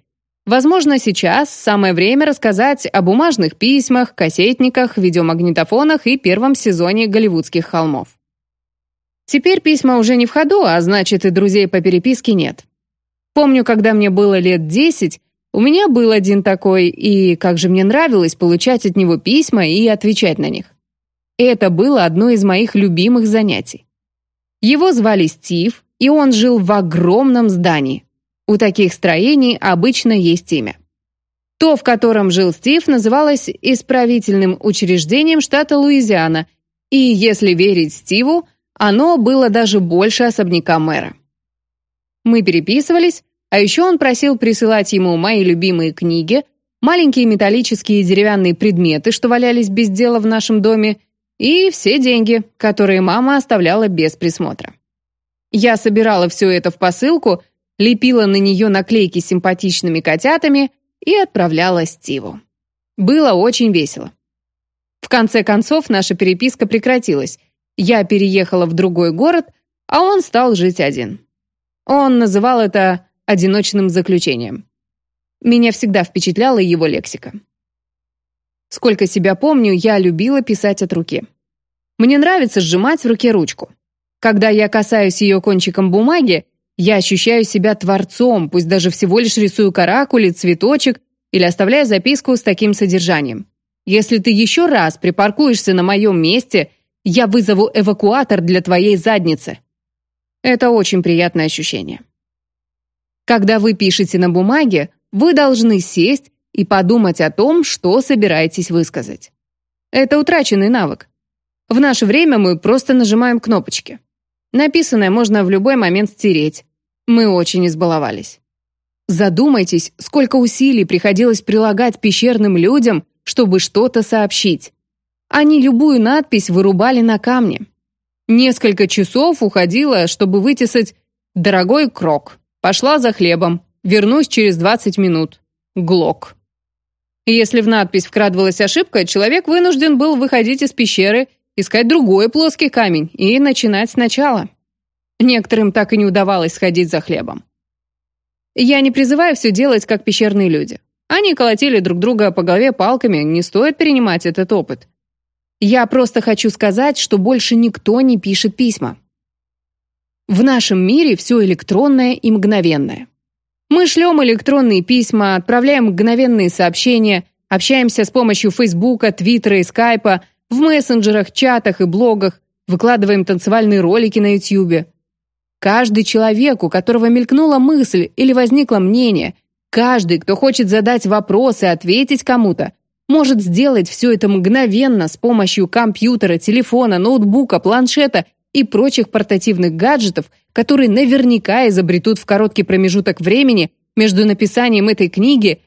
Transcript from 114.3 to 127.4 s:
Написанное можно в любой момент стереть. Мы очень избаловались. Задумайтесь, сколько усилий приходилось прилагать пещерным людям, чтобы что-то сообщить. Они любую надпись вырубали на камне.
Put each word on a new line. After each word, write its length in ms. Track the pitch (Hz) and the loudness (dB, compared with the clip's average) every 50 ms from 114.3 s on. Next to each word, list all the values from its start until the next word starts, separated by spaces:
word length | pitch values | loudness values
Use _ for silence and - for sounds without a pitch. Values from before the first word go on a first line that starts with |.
| _ _ _ _ - | _ _ _ _ -2
Написанное 560 | 254 294 302 294 330 311 - 262 220 202 185 | 0 0 0 0 0 0 0 0 0 0 2
можно 340 | 190 233 240 208 214 208 196 | 0 0 0 0 0 0 0
в 60 | 180 | 0
любой 260 | 196 190 196 262 277 | 0 0 0 0 0
момент 360 | 247 208 175 175 196 208 202 | 0 0 0 0 -2 -2 -4
стереть. 520 | - - - 208 175 156 151 156 - - - _ _ _ _ _ _ _ _ | -4 -2 -2 0 0 0 0 -2 -4 -8 -14 _ _ _ _ _ _ _ _
Мы 220 | - 233 233 226 | 0 2 2 2
очень 380 | 208 190 175 170 - - 180 180 | 2 2 0 -2 -2 -2 -2 -2
избаловались. 760 | 175 160 160 180 170 165 156 143 113 104 98 - - - _ _ _ _ _ _ _ _ _ _ _ _ _ _ | -2 -2 -2 -2 -2 -2 -2 -4 -6 -8 -10 -12 -16 -20 _ _ _ _ _ _ _ _ _ _ _ _ _ _
Задумайтесь, 840 | - 185 165 208 190 170 170 269 302 269 220 185 - - 330 - - _ | -4 -2 0 0 0 0 0 2 2 2 0 0 0 -2 -4 -4 -6 _
сколько 380 | - - - - 294 269 - - | -14 -10 -4 0 0 0 2 2
усилий 500 | 262 247 226 - - 262 277 262 226 185 | 0 0 0 0 0 0 2 2 0 0
приходилось 560 | - 185 180 - 208 196 185 240 247 226 - | 0 -2 -2 0 0 0 2 2 0 0 -2
прилагать 580 | - - 202 220 220 214 202 196 247 240 220 - | -2 -2 0 0 0 0 0 0 -2 -2 -2 -2
пещерным 560 | - 214 180 - 226 247 240 226 208 202 185 | -2 -2 0 0 0 0 0 0 0 0 2
людям, 480 | 170 165 202 269 294 226 233 202 151 - _ _ _ _ | 2 2 2 2 2 2 0 0 -2 -6 _ _ _ _
чтобы 360 | - - - 240 190 185 185 | -6 -2 0 0 2 2 0
что-то 440 | - - - 202 233 254 - 233 214 | -2 -2 -2 -2 0 0 0 -2 -2
сообщить. 720 | - 233 220 208 196 - - - 202 165 - - - _ _ _ _ _ _ _ _ _ _ _ | -2 0 -2 0 -2 -2 -2 -2 -2 -2 -4 -8 -14 _ _ _ _ _ _ _ _ _ _ _
Они 320 | - - 285 294 302 311 294 | -4 -4 -2 0 2 2 2
любую 400 | 254 277 240 233 294 302 277 240 | 2 2 2 2 2 2 2 2
надпись 500 | 214 226 277 311 294 - - 208 185 - | 2 2 0 0 -2 -2 -2 -2 -2 0
вырубали 520 | 170 185 190 196 190 175 214 254 262 240 | 0 2 2 2 2 2 2 2 2 2
на 160 | 226 226 214 | 2 2 0
камне. 440 | 202 - 247 247 254 | 0 0 -2 0 0